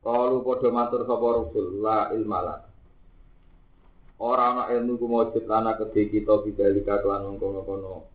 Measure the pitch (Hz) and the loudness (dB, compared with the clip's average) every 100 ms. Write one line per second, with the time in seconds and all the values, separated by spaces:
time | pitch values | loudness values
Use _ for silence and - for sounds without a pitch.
0 | 113 120 123 131 127 127 120 120 120 120 | 0 0 2 0 0 0 2 2 0 -2
1 | 117 117 117 117 107 104 92 98 107 110 | -2 0 2 0 0 -4 -4 -2 0 0
2 | 98 113 107 95 87 - - - - - | 0 -2 -2 -4 -4 -8 -16 -20 -20 -20
3 | - - - - - - - _ - _ | -20 -20 -20 -20 -20 -20 -20 _ -20 _
4 | - - 117 123 123 127 123 120 120 120 | -20 -6 0 4 4 2 0 0 0 -2
5 | 117 117 113 117 110 110 113 110 107 107 | 0 2 2 0 0 0 2 -2 0 0
6 | 104 107 101 104 104 95 101 98 101 101 | 2 0 2 2 2 2 2 2 0 0
7 | 101 98 98 98 95 98 95 98 95 90 | 0 -2 -4 -6 -6 -6 -8 -8 -10 -14
8 | - | -16